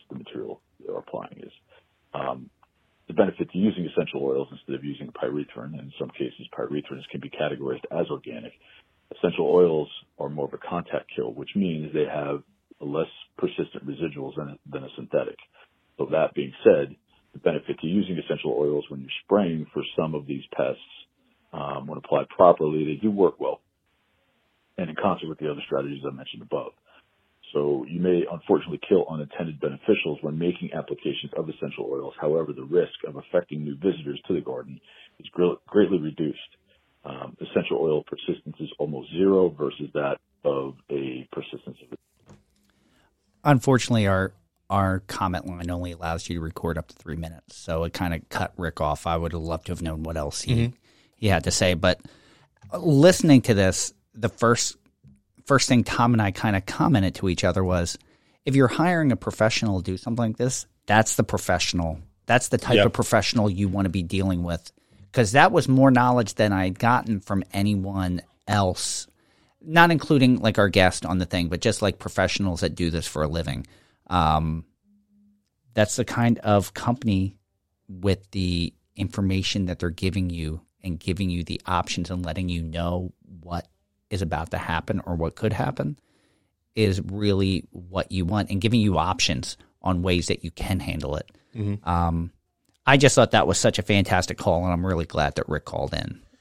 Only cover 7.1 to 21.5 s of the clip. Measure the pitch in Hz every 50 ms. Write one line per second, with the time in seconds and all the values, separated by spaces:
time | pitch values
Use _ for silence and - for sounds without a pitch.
7.1 | - 71 65 71 - - 73 76 73 62 69 65 64 - - - - - - -
8.1 | 147 135 - - 117 113 113 120 - _ _ _ - - _ _ _ _ _ _
9.1 | - - - 90 87 - 85 - 80 90 90 85 80 76 73 - - - - _
10.1 | _ - 73 71 73 76 69 69 - - - - 90 87 82 - - 67 - -
11.1 | - - 62 58 57 67 69 - - 101 98 90 80 78 76 76 76 78 73 71
12.1 | 76 73 73 71 71 71 - _ _ _ _ _ - _ 76 71 71 78 80 -
13.1 | - - - _ _ - - 78 - - 82 - - - - 71 71 - 82 76
14.1 | 69 71 67 67 69 78 76 71 71 - _ 71 71 69 67 65 - - 64 -
15.1 | - 69 - - - - - _ _ _ - _ _ _ _ _ _ - 71 67
16.1 | 76 80 78 76 - 71 71 67 - - - 113 92 76 71 67 - - _ _
17.1 | _ _ _ _ _ 69 - 87 78 73 - - - - - 78 90 104 92 -
18.1 | 90 80 - - 78 - - 78 60 62 73 73 73 73 - - 71 69 67 65
19.1 | - - - - 98 104 101 87 82 78 76 - - 78 73 - - - 82 78
20.1 | 78 76 71 69 71 67 67 - - - 67 67 - - - - - - - _
21.1 | _ _ _ _ _ _ _ _